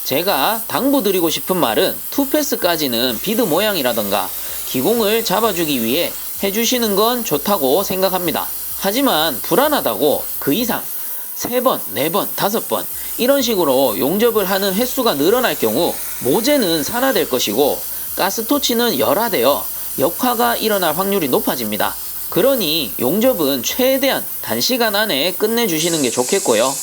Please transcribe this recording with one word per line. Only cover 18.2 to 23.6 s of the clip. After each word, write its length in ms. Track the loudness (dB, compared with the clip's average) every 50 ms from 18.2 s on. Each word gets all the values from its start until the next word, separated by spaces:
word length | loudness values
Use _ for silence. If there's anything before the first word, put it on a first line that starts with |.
| -2 -2 -2 -4 -2 0 0 0 0 0 0 0 0 0 0 0
열화되어 640 | 2 2 2 2 2 0 0 2 2 2 2 2 -2 -6 -8 -8 -8 -8 -2 -2
역화가 580 | -2 0 0 0 0 0 0 2 0 0 0
일어날 400 | 0 0 0 0 2 0 0 0
확률이 320 | 0 0 0 0 0 0 2
높아집니다. 680 | 0 0 0 0 -2 -2 -4 -4 -2 -2 -2 -2 -2 -6 -10 -10 -10 -10 -10 -2
그러니 640 | 0 2 2 2 2 2 0 0 0 -2 -2 -4 -4 -2
용접은 640 | 0 0 2 2 2 2 2 2 0 0 0 0